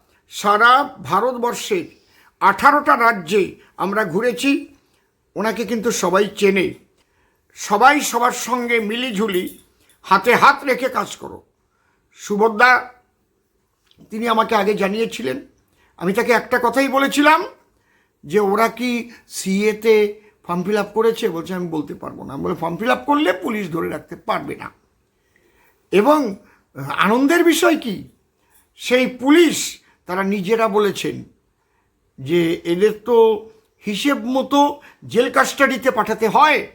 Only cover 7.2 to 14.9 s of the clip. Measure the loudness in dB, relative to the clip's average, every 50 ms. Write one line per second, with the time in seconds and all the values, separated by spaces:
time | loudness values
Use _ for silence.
7.2 | _ _ _ _ _ _ _ -14 -6 -4 0 4 4 4 4 2 -2 -4 -2 0
8.2 | 0 0 -2 -2 -6 -6 -4 -4 -2 -2 -2 -2 -2 -4 -6 -6 -6 -6 -4 -4
9.2 | -4 -2 -2 -4 -4 -6 -12 -18 _ _ _ _ _ _ _ _ -2 0 0 2
10.2 | 4 2 4 6 6 4 4 4 -2 -4 -4 -2 -4 -4 -4 -6 -8 -8 -12 -16
11.2 | -16 -18 -18 -20 _ _ _ _ _ _ _ _ _ _ _ _ _ _ _ -18
12.2 | -8 -6 -2 0 0 0 2 2 4 4 4 2 0 -6 -18 _ _ _ _ _
13.2 | _ _ _ _ _ _ _ _ _ _ _ _ _ _ _ _ -18 -12 -8 -6
14.2 | -2 0 2 2 2 2 2 0 2 0 0 0 0 -2